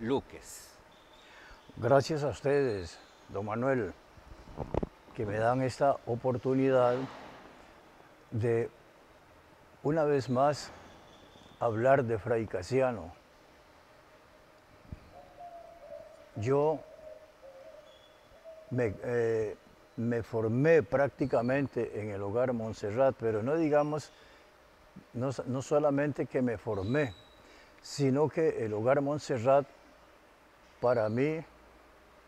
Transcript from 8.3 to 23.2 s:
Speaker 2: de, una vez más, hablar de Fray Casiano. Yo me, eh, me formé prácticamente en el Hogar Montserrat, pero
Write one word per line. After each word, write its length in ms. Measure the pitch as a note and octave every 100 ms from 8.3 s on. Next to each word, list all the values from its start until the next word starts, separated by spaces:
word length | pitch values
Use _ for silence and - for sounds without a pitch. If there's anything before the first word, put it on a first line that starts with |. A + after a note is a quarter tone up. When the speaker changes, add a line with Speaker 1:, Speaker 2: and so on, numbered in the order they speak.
Speaker 2:
de, 360 | A2+ A#2 A#2 A#2 - - - - - - - - - - -
una 180 | C#3 D#3+
vez 260 | D3 C#3+ B2
más, 440 | B2 C#3+ C#3+ - - - - - - - - - -
hablar 420 | A#2 A2 B2+ C#3
de 160 | A#2 A2+
Fray 300 | A#2+ A#2 G#2+
Casiano. 640 | F#2 F2+ B2+ C3 A2+ E2 - - - - - - - - - - - - - - - - - - - - - - - F5 E5+ - - - - - - -
Yo 460 | A#2 A2 C#3 D3+ D#3 - - - - - - - - - - - - - - - - - - -
me, 220 | B2 A#2 F#2+
eh, 520 | B2 A#2+ A2+ A2 G#2+ - - - - -
me 260 | A#2 A#2
formé 600 | - A2+ A2 A#2+ D3+ E3
prácticamente 1200 | A2 C3 C#3 - C3+ B2+ A#2+ C#3 C3+ B2 A2+ A2+
en 80 | G#2+
el 120 | G2+
Hogar 300 | G2+ A#2 B2+
Montserrat, 600 | A#2 A2 G#2 G#2 A2 C3+
pero 240 | A#2